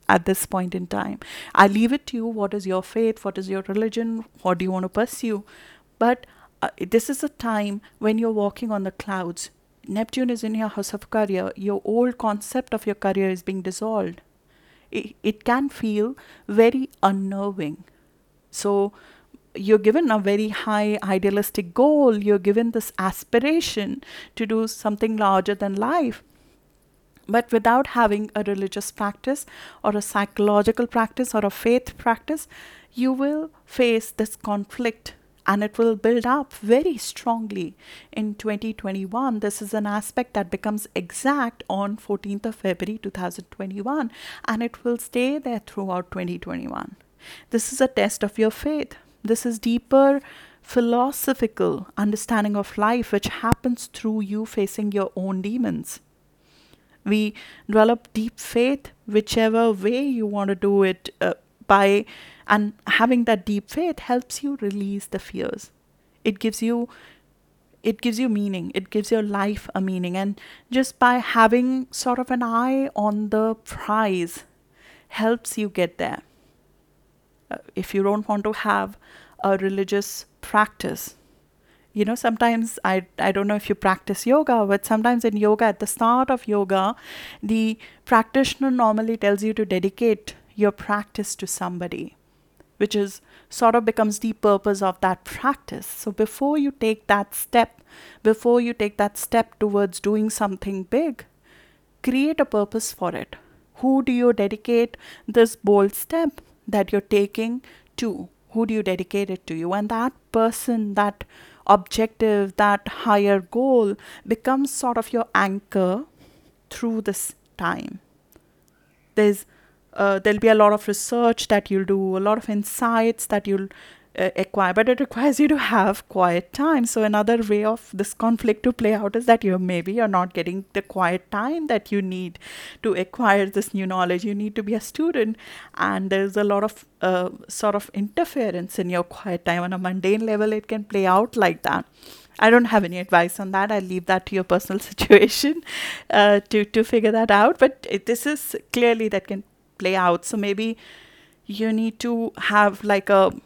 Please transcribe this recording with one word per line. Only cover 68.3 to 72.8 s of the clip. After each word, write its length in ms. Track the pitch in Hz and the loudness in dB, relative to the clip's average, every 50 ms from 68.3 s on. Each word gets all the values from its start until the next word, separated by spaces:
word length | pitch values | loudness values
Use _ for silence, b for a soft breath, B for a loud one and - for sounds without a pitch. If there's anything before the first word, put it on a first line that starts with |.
| 214 208 208 202 190 180 165 - - | 0 0 -2 -2 -4 -4 -6 -6 -6
It 140 | 190 190 - | -8 -6 -4
gives 220 | - 214 208 - | -4 -4 -2 0
your 120 | 226 220 214 | 0 0 0
life 460 | 208 202 202 196 202 208 - - - - | 0 -2 -2 -2 -2 -4 -6 -8 -8 -4
a 60 | 196 | -4
meaning. 380 | 190 190 185 180 180 175 180 190 | -2 -2 -2 -4 -4 -4 -4 -2
And 220 | 196 202 202 - B B B B B B | -4 -4 -4 -8 B B B B B B
just 300 | 240 262 262 - - - | 0 0 0 0 0 2
by 160 | 254 247 247 247 | 4 4 4 4
having 680 | 226 - - 233 220 220 233 247 247 254 262 262 254 - | 0 0 4 4 6 6 6 4 2 2 0 -2 -4 -6
sort 300 | - - - 254 247 254 | -8 -6 -4 -2 -2 -2
of 100 | 254 - | -2 -2
an 120 | 254 247 240 | -2 -2 -2
eye 460 | 226 226 226 247 262 262 269 | 0 0 0 0 0 0 0